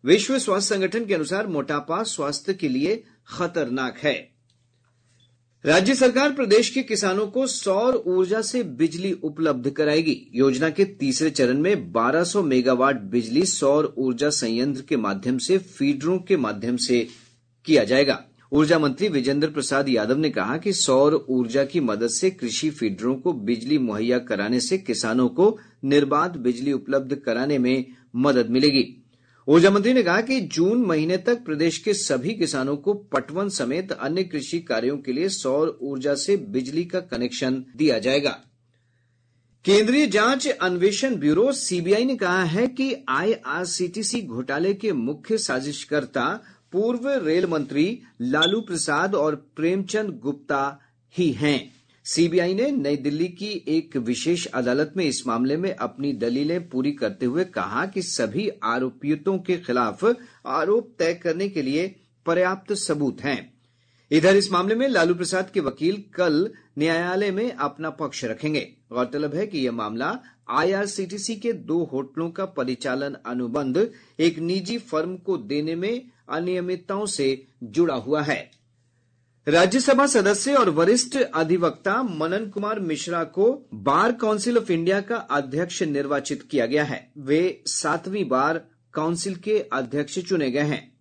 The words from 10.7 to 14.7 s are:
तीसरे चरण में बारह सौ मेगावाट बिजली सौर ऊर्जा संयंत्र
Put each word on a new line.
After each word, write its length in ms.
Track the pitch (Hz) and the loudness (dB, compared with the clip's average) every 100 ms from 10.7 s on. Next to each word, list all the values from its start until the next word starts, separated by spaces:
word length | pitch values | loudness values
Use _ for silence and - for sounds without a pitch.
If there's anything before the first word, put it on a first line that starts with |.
| 151 196 | 2 0
तीसरे 440 | - 135 127 156 | 0 -2 0 0
चरण 300 | 151 123 135 | 2 2 4
में 320 | 170 196 87 | 2 0 0
बारह 320 | 113 117 156 | 0 2 2
सौ 180 | 160 202 | 0 0
मेगावाट 560 | 165 127 123 123 135 131 | 2 2 4 4 2 2
बिजली 440 | 98 120 110 131 185 | -2 -2 0 0 2
सौर 480 | - 139 147 151 - | 2 2 4 2 0
ऊर्जा 320 | 131 117 147 | -2 0 0
संयंत्र 520 | 147 117 117 135 | 0 -2 0 -2